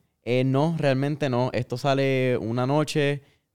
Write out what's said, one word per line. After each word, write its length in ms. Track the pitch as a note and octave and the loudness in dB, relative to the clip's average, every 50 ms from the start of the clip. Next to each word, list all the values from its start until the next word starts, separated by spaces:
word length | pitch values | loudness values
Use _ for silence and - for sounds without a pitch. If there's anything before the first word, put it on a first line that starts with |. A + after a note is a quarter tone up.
| _ _ _ _ - | _ _ _ _ -6
Eh, 200 | A2+ A#2+ B2+ B2+ | -2 0 0 2
no, 320 | C3+ C3 C3+ D3 E3 E3+ D#3 | 2 2 2 2 0 0 0
realmente 520 | D3 C#3+ C3 C3 C#3 C#3+ D3+ D3 D3+ C#3 | 0 0 2 2 0 -2 -2 -2 -2 -2
no. 200 | B2 A#2+ B2 B2+ - | 0 0 0 0 -2
Esto 240 | G2+ A#2+ - - B2+ | -4 -4 -4 -6 -4
sale 600 | - D3 C3+ C#3 C3+ C3+ C3+ C3 B2+ B2+ B2 A#2 | 0 0 2 2 2 2 2 2 2 2 0 0
una 300 | F2 G#2+ A#2 B2+ B2+ C3 | -2 -2 -2 -2 0 0
noche, 540 | C#3+ D3+ D3+ C#3+ - D#3 C#3+ C#3+ C#3+ C#3+ - _ _ _ _ _ _ | 2 0 0 0 0 0 0 0 0 -2 -6 _ _ _ _ _ _